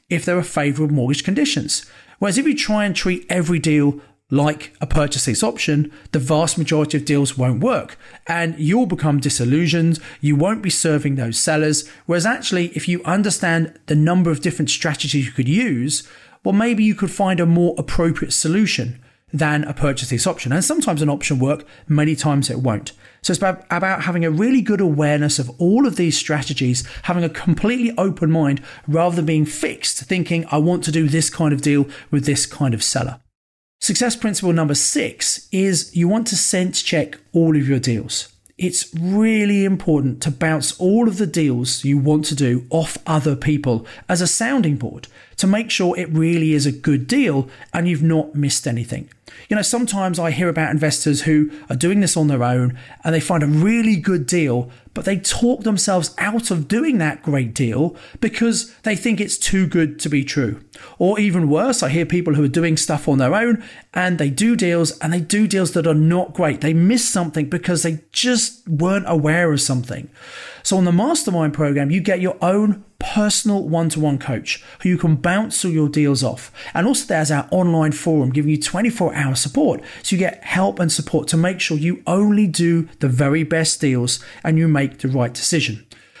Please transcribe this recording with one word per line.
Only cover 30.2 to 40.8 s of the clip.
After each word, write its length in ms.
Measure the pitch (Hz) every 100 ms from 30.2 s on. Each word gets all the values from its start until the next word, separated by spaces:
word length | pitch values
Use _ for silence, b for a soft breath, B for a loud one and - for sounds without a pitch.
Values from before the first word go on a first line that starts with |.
| 160 165 160
"I 60 | 147
want 260 | 160 175
to 80 | 170
do 160 | 156 156
this 200 | 160 156
kind 240 | - 156
of 80 | 143
deal 280 | 151 143 139 B B
with 120 | 147
this 220 | 131 139 -
kind 260 | - 139
of 120 | 110
seller." 340 | - 131 123 - _ _ _ _ _ -
Success 340 | - 196 240
principle 380 | 233 220 196 185
number 240 | 165 151 143
six 720 | - 294 294 - - - -
is 440 | 185 196 180 -
you 120 | 170 170
want 220 | 214 226
to 80 | 175
sense 460 | - 185 185 -
check 360 | - 170 139 - _
all 240 | 170 165 151
of 120 | 135
your 120 | 135
deals. 480 | 127 113 - - - _ _ -
It's 380 | 180 175 -
really 720 | 160 175 196 220 220 208 202
important 580 | 196 190 - 151 131 127
to 80 | 156
bounce 480 | 143 160 156 -
all 300 | -